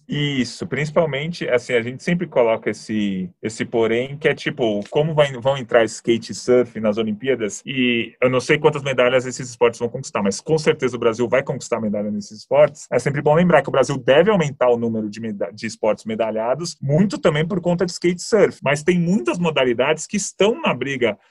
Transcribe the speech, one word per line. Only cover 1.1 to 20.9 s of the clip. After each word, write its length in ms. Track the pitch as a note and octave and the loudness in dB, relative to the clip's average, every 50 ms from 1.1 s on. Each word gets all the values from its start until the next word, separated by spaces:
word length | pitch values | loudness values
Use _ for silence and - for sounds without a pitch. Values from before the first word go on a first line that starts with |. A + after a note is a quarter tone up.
| C#3 C3 D3 E3 E3+ - E3 | -2 -4 -6 -6 -6 -6 -4
assim, 280 | C3 B2 B2 - - B2+ | 0 0 0 0 2 0
a 80 | A#2 A2+ | 0 0
gente 200 | A#2+ B2+ C3 - | -2 -8 -6 -2
sempre 240 | - F3 F3 F3+ | -2 0 0 -2
coloca 440 | - - C3+ A#2+ A2+ A2+ G#2+ - A#2 | -2 2 2 4 4 2 0 0 -4
esse, 580 | G#2+ - - - A2 G#2+ G#2 G2+ G2 F#2 F#2 F2+ - _ - | -6 -6 -6 -4 -2 0 0 0 -2 -4 -6 -8 -10 _ -8
esse 240 | G#2+ - - A#2+ | -8 -6 -6 -8
porém, 500 | - - A#2 A2+ A2 A2+ A#2 B2+ C3+ C#3 | -2 0 0 2 2 2 0 -2 -4 -8
que 100 | D3 - | 0 0
é 80 | D3+ C#3 | 0 0
tipo, 480 | C3+ - D#3 C#3+ - C3 A2+ G#2 G#2 G2+ - | 2 -4 -6 -4 -2 0 0 0 -2 -4 -2
como 260 | - D3+ D3 E3 D#3+ | -2 0 0 0 4
vai, 160 | D3+ D3 C#3 C3+ | 2 2 2 2
vão 200 | A#2+ A2+ C3+ C#3 C#3 | -2 0 0 0 0
entrar 260 | B2 A2 - B2 A2+ | -4 0 2 2 2
skate 480 | A2 - - - - A#2 A2+ - - G#2 | 2 -2 -6 0 0 0 0 0 -6 -12
e 20 | |
surf 460 | - - - B2 B2+ A#2+ A#2 - A2 | -8 0 2 4 4 4 2 -4 -2
nas 160 | A2 G#2+ G#2 | -2 0 0
Olimpíadas, 680 | A2 A2+ A2 G#2+ G#2 B2+ C3 C3+ A#2+ A2 G#2 - - - | 0 -2 -2 -4 -4 -2 -2 -2 -2 -2 -6 -6 -8 -12
e 480 | - A#2 C3 B2+ B2 A#2+ A#2 G#2+ - - _ B2 | -8 -2 0 0 2 2 0 -2 -4 -4 _ 0
eu 80 | B2+ | 2
não 100 | C3 B2+ | 2 0
sei 180 | A#2+ - D#3 D3 | 2 2 0 4
quantas 240 | D3+ D#3 D3+ C#3+ C3 | 4 2 2 2 -4
medalhas 440 | C#3 C3+ B2 B2 B2 B2+ C3 B2 | -4 0 2 2 4 4 2 0
esses 240 | B2+ B2 - C3+ A#2 | 0 -6 -8 -10 -10
esportes 280 | - - B2 A#2+ A#2 - | -2 2 2 2 2 0
vão 120 | A#2+ A2+ | -6 -6
conquistar, 320 | - C3 C3+ - - A2+ G2+ | -6 -8 -12 -6 -4 -2 -2
mas 180 | G2+ G2 - | 0 -2 -4
com 160 | - - D#3 | -2 -2 -2
certeza 400 | D#3+ D#3 E3 D3+ - - B2+ A#2+ | 0 2 0 0 2 0 -2 -2
o 20 | A#2+ | 0
Brasil 300 | A#2 A#2 A2+ A2 B2 A2+ | 0 0 0 0 0 2
vai 140 | B2 C3 C#3 | 2 0 0
conquistar 360 | - C#3 B2 - - A#2+ A2+ | 0 -6 -6 -4 -4 -4 -4
medalha 320 | A2+ G#2+ G2+ G#2 G#2 G#2+ | -2 -2 -2 -2 -4 -4
nesses 280 | G#2 G#2 G2+ - A2 G#2+ | -4 -6 -8 -10 -16 -20
esportes. 480 | - _ B2+ C#3 D3+ D3 - - - - | -6 _ 4 4 4 4 4 -6 -12 -4
É 80 | - B2+ | -2 -2
sempre 220 | - D3+ C3+ D3 | 0 0 -2 0
bom 140 | C#3+ D3+ D3+ | 2 2 4
lembrar 260 | E3 F3+ F3 E3 D3 | 4 4 6 6 4
que 80 | - - | 4 4
o 40 | C3 | 2
Brasil 260 | C#3 B2+ - C#3+ C3+ | 2 2 2 0 -2
deve 320 | A#2+ B2 C3 D3 F3 G#3+ | 2 4 6 6 6 6
aumentar 400 | G#3+ F#3+ D#3 C#3+ B2+ - B2+ B2 | 4 2 2 -2 0 0 2 2
o 80 | A#2+ A#2 | 2 2
número 320 | A#2 A#2 A2+ A2 G#2+ G#2 | 2 -2 -2 -2 -4 -6
de 100 | G2+ A2 | -8 -8
meda-, 300 | A2+ A2 G#2 G2+ G2+ F2 G#2+ | -8 -8 -6 -6 -8 -8 -8
de 140 | G#2+ - | -10 -10
esportes 400 | A2 G#2+ - - A2 G#2 - - | -10 -8 -2 0 0 0 -2 -4
medalhados, 680 | A2 A2+ G#2+ A2+ A2 G#2+ A2 A2 A#2+ C3 D3 F3 E3+ - - | -8 -4 -2 -2 -2 -2 -4 -2 -2 -2 -2 -4 -8 -10 -8
muito 380 | - C3+ C#3+ D#3+ G3+ G#3 C#4+ - | -2 0 0 2 0 0 -4 0
também 280 | - F#3+ D#3 D3 D#3+ | 0 0 2 2 -2
por 140 | E3+ G3+ F3+ | -2 -4 -4
conta 240 | F3 F3+ F3 F3 G3 | -2 -2 0 0 -2
de 80 | F#3 - | -4 -4
skate 260 | - - F3 F#3 F3 | -2 -2 -2 -2 -2
e 60 | - | -4
surf, 360 | - - G#3 F3 C3+ - - - | 0 4 4 4 4 2 -2 -2
mas 200 | C3+ C#3+ D3 D3+ | -2 -2 0 0
tem 160 | F3+ F#3 F3 | 0 0 2
muitas 400 | E3+ E3 F#3 A3+ F4+ F4 D4+ F#3 | 2 2 0 0 0 -2 -2 0
modalidades 680 | E3+ E3 D#3 C#3 C3 B2+ A#2 A2+ B2+ C#3+ D#3+ - - | -2 -2 0 2 0 0 2 0 2 0 0 -2 -4
que 100 | - - | -6 -6
estão 420 | G#3 - - - _ F#3 G#3 B3 E4 D#4+ | -6 -6 -6 -2 _ 2 2 2 0 -2
na 100 | G#3+ D3+ | -2 -2
briga 460 | B2 B2+ C#3 | -2 -4 -6